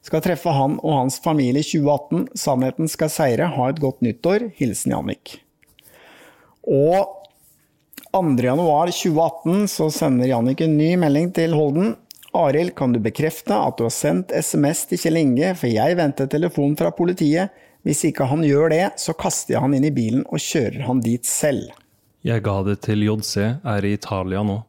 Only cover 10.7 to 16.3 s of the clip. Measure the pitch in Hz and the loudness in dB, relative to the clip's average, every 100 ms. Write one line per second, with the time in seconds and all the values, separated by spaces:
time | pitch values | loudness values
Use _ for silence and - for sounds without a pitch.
10.7 | 151 156 180 160 143 175 185 165 156 151 | 2 2 2 2 2 0 0 2 2 2
11.7 | 147 214 - _ - - - 156 143 175 | 0 -2 -4 _ -20 -6 0 2 2 0
12.7 | - 131 117 107 - 156 - - 208 - | -2 0 2 0 -2 -4 -2 -2 0 0
13.7 | - 113 - - 180 185 - 160 156 143 | -2 -4 0 0 -2 -2 -4 -2 0 0
14.7 | 170 - 175 165 165 147 123 175 175 123 | 0 -4 -2 0 2 2 2 0 0 0
15.7 | 107 139 175 151 135 135 | 2 2 2 0 0 -2